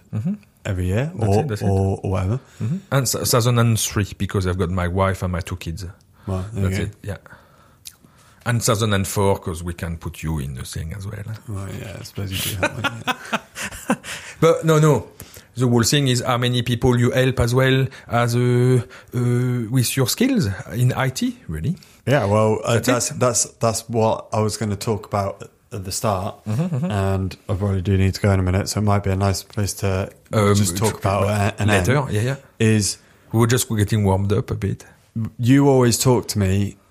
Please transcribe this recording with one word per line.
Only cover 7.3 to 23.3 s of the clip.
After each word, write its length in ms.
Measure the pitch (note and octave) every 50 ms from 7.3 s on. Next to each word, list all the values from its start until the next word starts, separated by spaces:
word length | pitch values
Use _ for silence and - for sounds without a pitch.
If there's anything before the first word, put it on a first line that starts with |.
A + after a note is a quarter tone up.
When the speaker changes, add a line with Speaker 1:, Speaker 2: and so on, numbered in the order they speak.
| - - - _ _ _ _ _ _ _ - - - _ - - _ _ _ _ _ _ _
Speaker 1:
And 160 | A#2+ A#2+ A#2 -
thousand 320 | - A2+ G2+ A2+ G#2+ G2+
and 120 | G2 F#2+
four 320 | - - G#2+ G2 G2 F#2+ -
'cause 240 | - G2 E2+ E2 F2
we 120 | F2 E2
can 240 | - F#2 E2+ E2+ D#2+
put 240 | - F2 D#2+ - -
you 160 | D#2 D#2+ D2+
in 160 | C2 C#2+ C2
the 100 | B1 -
thing 300 | - - F#2+ E2 D#2+ F2+
as 100 | G2+ F#2+
well. 180 | G#2 - G#2 G2+ G#2+ A2 - -
Speaker 2:
Well, 220 | A#2 G#2 F#2+ G2 G2 G2+ -
yeah, 200 | - G2+ F#2 -
I 20 | G#2
suppose 280 | - - - G2 F#2+ F#2+
you 240 | F#2+ - - G#2+
do 40 | F#2
have 220 | - - - - G#2
one, 200 | - A#2 A2+ -
yeah. 880 | B3 B3 - - - A#3 - - - - - - - - - - - A#3+ -
Speaker 1:
<laughs> 400 | - - - - - - - -
But 240 | D#3 E3 D#3+ - D#3+
no, 140 | D#3+ D#3+ D3+
no. 300 | D#3 D#3 C#3 A2 - - - - - - - - - _ _
The 120 | B2 C3 A#2+
whole 140 | A#2+ A#2 A2+
thing 260 | - D3+ D3 C#3 C3
is 140 | B2 A#2+ A#2+
how 160 | - B2 A#2+
many 240 | B2 B2 B2 B2 A#2
people 360 | B2 A#2+ A#2 - C3 B2 A#2+
you 120 | A#2+ B2
help 280 | - C3 C3 C3 B2+ B2+
as 140 | B2 A#2 B2
well 320 | C3 C3 C3 C3 C3 C3 - - - - -
as, 260 | - A#2+ A#2+ A#2+ A#2+
uh, 40 | B2 B2 B2 B2 A#2+ B2 B2+ B2+ B2 A2+ - - - - - -
uh, 540 | B2 A#2+ A#2+ B2 A#2+ B2+ B2 B2 B2 A#2 G2+
with 240 | B2+ C3 A#2 - -
your 140 | C3+ B2+ -
skills 380 | - - A#3 C4+ C4+ A3+ C3 G2 F#2+ - - - D#2+
in 200 | A#2 B2 B2+ -
I 160 | - C3 C3+
T, 260 | - - A#3+ B3+ A#3+ - - -
really. 280 | D#2+ D2+ D#2+ D3 F#3 - - - - _ _
Speaker 2:
Yeah, 180 | G#2+ C3+ C#3+ G#2+
well, 360 | G2+ G#2 G#2+ G#2+ G#2+ G#2+ - -
uh, 140 | - A#2 A2
Speaker 1:
That's 320 | - B2+ B2+ A#2+ - -
it. 80 | D3 -
Speaker 2:
that's, 260 | B2 B2